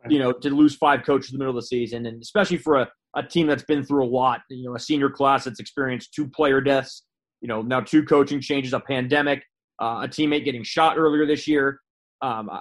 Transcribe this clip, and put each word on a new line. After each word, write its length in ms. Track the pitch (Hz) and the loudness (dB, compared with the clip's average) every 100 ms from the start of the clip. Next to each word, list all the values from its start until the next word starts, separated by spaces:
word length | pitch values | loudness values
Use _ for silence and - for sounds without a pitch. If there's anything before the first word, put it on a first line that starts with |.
| - | 0
you 120 | 143 | 2
know, 140 | 127 | 2
to 180 | 123 143 | 0 0
lose 260 | 139 151 143 | 6 4 6
five 260 | 143 135 | 2 2
coaches 280 | 143 135 131 | 2 0 -2
in 80 | 135 | -6
the 0 | |
middle 180 | 131 120 | -4 -4
of 60 | |
the 40 | 113 | -4
season, 380 | 123 110 117 | -4 -4 -6
and 160 | 117 117 | -10 -12
especially 380 | - 208 185 170 | -4 -2 0 0
for 160 | 156 | 2
a, 140 | 139 113 _ _ 147 | 2 0 _ _ -8
a 60 | |
team 240 | 139 175 156 | -2 0 2
that's 160 | 139 | 0
been 200 | - 147 | 0 -2
through 220 | 131 143 | 0 0
a 20 | 123 | 0
lot, 360 | 123 123 117 - | 0 0 -2 -8
you 180 | 127 123 | -14 -10
know, 60 | |
a 40 | 120 | -8
senior 300 | - 147 139 | -4 0 0
class 360 | 139 139 131 | 2 2 2
that's 160 | 127 107 | -2 -12
experienced 520 | - 143 131 123 - | -10 -6 -4 -6 -8
two 160 | - 139 | -8 -6
player 320 | - 147 135 | 0 2 4
deaths, 440 | 135 135 131 - _ _ _ _ | 2 0 -2 -10 _ _ _ _
you 80 | 120 | -6
know, 140 | 110 | -6
now 180 | 117 127 | -2 -2
two 220 | 104 156 | 2 2
coaching 360 | - 147 139 143 | 4 4 4 -2
changes, 360 | 127 139 127 | -2 -4 -2
a 60 | 123 | -4
pandemic, 640 | - 131 123 147 143 139 - _ _ - | -4 -4 0 0 0 -2 -6 _ _ -8
uh, 220 | 113 113 | -6 -6
a 40 | 127 | -6
teammate 360 | - 151 147 | -2 0 0
getting 180 | 135 123 | -2 -6
shot 360 | 104 165 160 156 | -4 2 2 4
earlier 280 | 156 147 151 | 2 2 0
this 220 | 143 151 | 0 0
year. 320 | 147 139 135 _ _ _ - | 0 0 -4 _ _ _ -10
Um, 300 | 131 110 107 | -6 -6 -8
I, 100 | 92 | -10